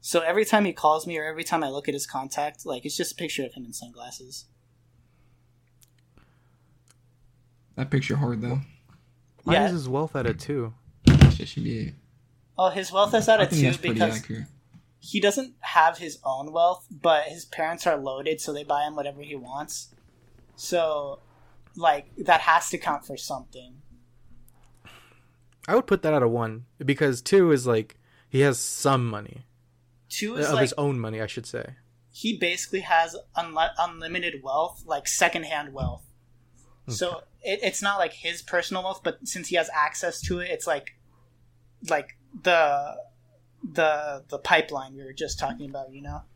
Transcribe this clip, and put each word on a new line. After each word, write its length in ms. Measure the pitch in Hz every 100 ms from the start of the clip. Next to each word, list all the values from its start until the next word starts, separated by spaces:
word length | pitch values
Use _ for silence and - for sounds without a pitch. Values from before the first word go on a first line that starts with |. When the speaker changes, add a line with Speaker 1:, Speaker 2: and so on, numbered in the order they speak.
Speaker 1:
So 200 | - 175
every 240 | 165 185
time 200 | 214 220 202
he 60 |
calls 340 | - 156 156 160
me 100 | 165
or 60 |
every 200 | 156 160
time 200 | 160 170
I 60 | 151
look 180 | 135 143
at 60 |
his 120 | 143 -
contact, 600 | 139 135 - 147 - -
like, 180 | 127
it's 120 | 147 -
just 160 | 175
a 40 | -
picture 280 | 165 -
of 100 | 131
him 100 | -
in 80 | 120
sunglasses. 720 | - 123 120 123 - 127 135 - _ _ _ _ _ _ _ _ _ _ _ _ _ _ _ _ _ _ _ _ _ _ _ _ _ _ _ _ _ _ _ _ -
Speaker 2:
That 140 | 135
picture 260 | 139 - 139
hard, 260 | 131 117
though. 180 | 120 127 139 - _ - _ _ _ _
Speaker 3:
Why 100 | -
Speaker 1:
Yeah. 120 | 160 147
Speaker 3:
is 60 |
his 160 | 175 131
wealth 260 | 131 156
at 120 | 143 117
a 80 |
two? 400 | 113 - 143 117 113 - - -
Speaker 2:
That 260 | - -
shit 160 | - -
should 160 | -
be 300 | 117 113 107 - _ _ _ _ _ -
Speaker 1:
Oh, 120 | 185
his 220 | 190 185
wealth 220 | 190 208
is 140 | 220 214
at 120 | 220
a 40 |
Speaker 2:
I 20 | 190
think 140 | 165
Speaker 1:
two 60 | 135
Speaker 2:
that's 100 | -
pretty 160 | -
Speaker 1:
because 220 | 113 110 110
Speaker 2:
accurate. 260 | - 110 - - _ - _ _
Speaker 1:
he 180 | - 208
doesn't 360 | 202 202 262 -
have 380 | - 147 160 170
his 200 | 170 147
own 300 | 143 131 143
wealth, 340 | 160 170 180 -
but 360 | 156 165 156
his 200 | 156 170
parents 400 | - - 160 170 -
are 80 | 151
loaded, 440 | 135 131 143 156
so 120 | -
they 100 | 147
buy 220 | 147 143
him 100 | 147
whatever 280 | 151 143 139
he 120 | 147
wants. 580 | 143 123 135 156 - - - _ _ _ - _
So, 640 | - - 175 160 151 143 139 _ _ - - -
like, 380 | - 165 147 - -
that 260 | - 165
has 280 | - 165 -
to 80 | 165
count 260 | 175 147
for 120 | - 135
something. 640 | - 135 127 131 127 127 - - _ _ - - - _ - _ - - - _ _ _ _ _ -
Speaker 3:
I 80 |
would 120 | 208 247
put 140 | 190
that 120 | 156
at 80 | 151
a 60 | 120
one 380 | 120 113 110 123 _
because 420 | 135 139 147 123
two 280 | - 196 175
is, 160 | 143 127
like, 300 | 113 107 - _ _ _
he 120 | 131
has 160 | 139 127
some 480 | - - 151 135 120
money. 380 | 104 104 - - _ _ _ _ _ _
Speaker 1:
Two 280 | - 208 240
Speaker 3:
Uh, 20 |
Speaker 1:
is, 80 | 147
Speaker 3:
of 60 |
Speaker 1:
like, 80 | 147
Speaker 3:
his 120 | 131
own 260 | - 143 131
money, 200 | 110 110
I 60 | 107
should 200 | - 117
say. 280 | 120 - 127 _ _ _
Speaker 1:
he 240 | - 214 202
basically 420 | 175 175 - 190
has 340 | 190 170 165 165 - -
unli-, 360 | 170 156 165 -
unlimited 640 | 170 165 160 180 175 143
wealth, 400 | 135 139 165 - -
like, 220 | 147 -
secondhand 640 | - 175 170 160 156 147
wealth. 320 | 135 143 - - _ _ _ _ _ _ _ -
Speaker 3:
Okay. 80 | 113
Speaker 1:
So 280 | 180 175 - _
it, 160 | - 202
it's 200 | 202 185
not, 160 | 202 202
like, 140 | 170
his 300 | - 165 170
personal 420 | - 175 170 185
wealth, 160 | 185 185
but 240 | - 165 -
since 220 | 185 160
he 80 | 175
has 120 | 160
access 460 | 156 151 - 175 165
to 160 | - 175
it, 120 | 180
it's 160 | 170 -
like, 300 | 147 - _ _ _ _ _ _ _ _ _ -
like, 280 | 156 143 - _ 226
the, 540 | 180 175 151 143 143 - - _ _ _ _ _
the, 600 | 196 156 160 151 151 139 -
the 100 | 139
pipeline 560 | - 170 156 147 131
we 80 | 135
were 100 | 135
just 240 | 139 151 -
talking 320 | 139 123 143
about, 220 | 139 135
you 100 | 135
know? 200 | 143 147 -